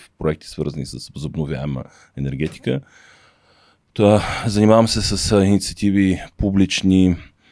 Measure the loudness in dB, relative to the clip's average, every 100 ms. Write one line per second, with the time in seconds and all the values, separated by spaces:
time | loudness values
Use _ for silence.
0 | -16 -6 -4 -4 -8 -8 -8 -8 -10 -12
1 | -16 -10 -8 -6 -6 -6 -6 -8 -10 _
2 | _ -10 -8 -4 -6 -6 -6 -6 -8 _
3 | _ _ _ _ _ _ _ _ _ 0
4 | 4 4 2 -6 -4 2 6 6 4 0
5 | -4 -4 0 2 4 2 -2 -4 0 2
6 | 2 0 -6 -4 0 2 2 2 2 4
7 | 4 0 -6 _ _